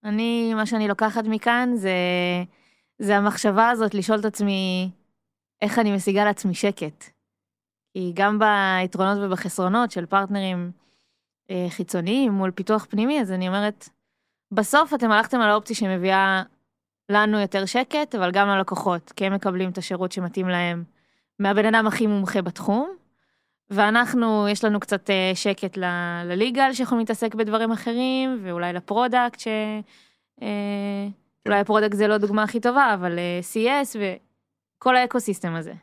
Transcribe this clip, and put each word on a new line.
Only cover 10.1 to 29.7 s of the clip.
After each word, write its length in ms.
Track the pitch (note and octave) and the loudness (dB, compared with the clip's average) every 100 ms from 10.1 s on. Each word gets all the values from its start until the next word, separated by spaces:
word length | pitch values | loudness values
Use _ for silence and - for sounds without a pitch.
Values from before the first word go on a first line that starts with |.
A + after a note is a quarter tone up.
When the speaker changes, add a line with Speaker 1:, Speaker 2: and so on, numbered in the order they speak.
| G3 G3 G3+ F#3+ F3+ F3 F3+ _ _ _ _ _ _ _ | 0 0 -2 -2 -4 -6 -10 _ _ _ _ _ _ _
Speaker 1:
אה, 160 | F#3 F3+ | -4 -4
חיצוניים 600 | - F#3 F#3 E3+ B3 C4 | -6 -4 -4 -2 0 2
מול 200 | G3 F#3+ | 2 -2
פיתוח 340 | F3+ F#3+ A3 - | -4 -2 -2 0
פנימי, 320 | G3+ A#3 D4 | -2 0 0
אז 100 | G3+ | -2
אני 160 | F#3 F#3 | -2 -2
אומרת, 420 | F#3+ G#3 G#3 - _ _ _ _ _ _ | -2 -2 -4 -20 _ _ _ _ _ _
בסוף 400 | G3+ G#3 C#4+ D#4 | -2 4 4 4
אתם 180 | C#4 A#3 | 0 4
הלכתם 300 | G#3+ A3 B3+ | 2 2 2
על 80 | G#3+ | 4
האופציה 260 | G#3+ G#3+ A3 | 2 0 -4
שמביאה 680 | G3 F#3 F#3 F#3+ G3 F#3+ F#3 _ _ _ _ _ - | -2 0 2 4 4 0 -4 _ _ _ _ _ 0
לנו 280 | G#3 G#3+ G#3+ | 2 4 2
יותר 260 | G3 G3 F#3+ | 0 -2 0
שקט, 500 | A#3+ C4 D4+ D4 A3 | -2 -2 -2 -4 -2
אבל 160 | F3+ | 0
גם 160 | F#3 G3+ | 2 2
ללקוחות, 640 | G3 F#3 F#3 G3 F3 - - | 2 0 -2 -2 -2 -6 -4
כי 100 | F#3+ | -2
הם 80 | |
מקבלים 360 | G3 G3 F3+ F#3 | 0 -2 -2 -4
את 80 | F3+ | -4
השירות 340 | F3 F3+ F#3 | -8 -4 -4
שמתאים 360 | G3 F3 F#3+ F#3 | -4 -6 -4 -2
להם 360 | F3 F3 E3+ E3+ _ _ _ _ _ | 0 -2 -4 -8 _ _ _ _ _
מהבן 360 | G3+ G3+ G#3+ A3+ | 0 2 4 4
אדם 120 | A3 | 2
הכי 200 | - A3 | 0 0
מומחה 340 | G#3 F#3 G3+ | 0 0 -2
בתחום, 540 | F3 - - G#3 D#4 F#4+ _ _ _ _ _ _ _ | -4 -6 -2 -2 -2 -8 _ _ _ _ _ _ _
ואנחנו, 800 | G3+ G#3 A3+ A#3+ B3+ A3+ G#3+ G#3 | 2 4 4 2 2 2 2 0
יש 140 | G#3 | 0
לנו 160 | A3 G#3 | 0 0
קצת, 300 | - G3 - | -2 -4 0
אה, 220 | G3 F#3 F#3 | 0 2 0
שקט 420 | G#3 G3 F#3+ F#3+ | -2 -2 -4 -4
ל-, 460 | F3+ F3 F3 E3+ F3 | -4 -2 -4 -4 -4
לליגל 480 | F3+ A#3+ B3+ C4+ | -2 0 2 2
שיכולים 260 | B3+ B3 A#3 | 2 -2 0
להתעסק 360 | A3+ A3 A3+ A3 | 0 -2 -4 -2
בדברים 360 | G#3+ A3 A3+ | 0 0 0
אחרים, 680 | A3+ - A#3 B3+ C4 C4 B3+ | -2 -2 -2 -2 -2 -2 -4
ואולי 300 | F#3+ E3+ F3 | -6 -4 -4
לפרודקט 640 | F3 F3+ G#3 B3 B3 A#3+ - | -6 -4 0 2 2 0 -4
ש-, 80 | A#3 A3 G#3+ | -6 -4 -4